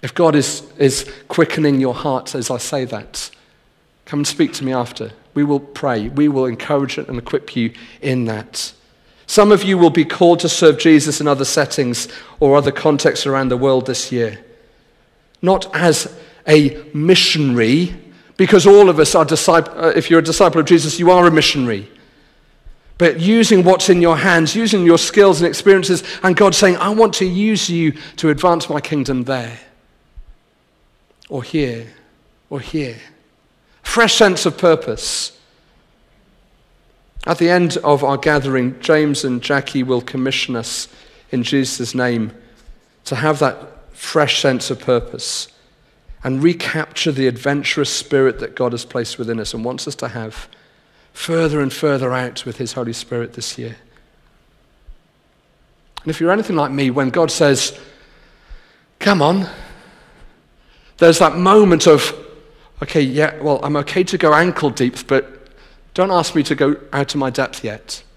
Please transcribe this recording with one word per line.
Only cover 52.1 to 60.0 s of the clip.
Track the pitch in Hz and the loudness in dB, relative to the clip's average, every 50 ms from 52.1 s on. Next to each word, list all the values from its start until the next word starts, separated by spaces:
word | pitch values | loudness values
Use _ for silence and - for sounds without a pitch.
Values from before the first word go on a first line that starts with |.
| 127 | -2
out | 127 127 123 120 - - | -4 -4 -6 -8 -10 -12
with | 131 113 - | -12 -10 -10
his | 131 113 - | -10 -10 -8
Holy | - 123 117 117 | -8 -8 -8 -8
Spirit | - - - - 120 117 113 - | -10 -12 -10 -8 -8 -8 -8 -10
this | - 110 - - - | -12 -12 -12 -12 -12
year. | 120 113 113 - _ _ _ _ _ _ _ _ _ _ _ _ _ _ _ _ _ _ _ _ _ - - _ _ _ _ _ _ _ _ _ _ _ _ _ _ _ _ _ _ _ _ - - | -14 -14 -14 -18 _ _ _ _ _ _ _ _ _ _ _ _ _ _ _ _ _ _ _ _ _ -20 -20 _ _ _ _ _ _ _ _ _ _ _ _ _ _ _ _ _ _ _ _ -16 -10
And | 156 | -10
if | 160 - | -6 -4
you're | 165 170 | 0 0
anything | 185 208 220 - 180 | 0 0 -2 -4 -2
like | 160 147 139 | -2 -2 -2
me, | 135 139 143 131 | -2 -2 -2 -2
when | 123 139 139 131 | -2 -2 -2 -2
God | 123 170 165 151 | 0 0 -2 -2
says, | - - 165 147 139 123 - - - - - - - _ _ _ _ _ _ _ _ _ _ _ - - _ _ _ _ _ _ _ _ | 0 2 2 2 2 2 -2 -6 -8 -12 -20 -20 -20 _ _ _ _ _ _ _ _ _ _ _ -20 -20 _ _ _ _ _ _ _ _
"Come | - 202 202 180 | -2 0 0 2
on," | 143 151 175 196 190 175 - - - - - - - - _ _ | 2 2 2 0 -2 -6 -10 -18 -20 -20 -20 -20 -20 -20 _ _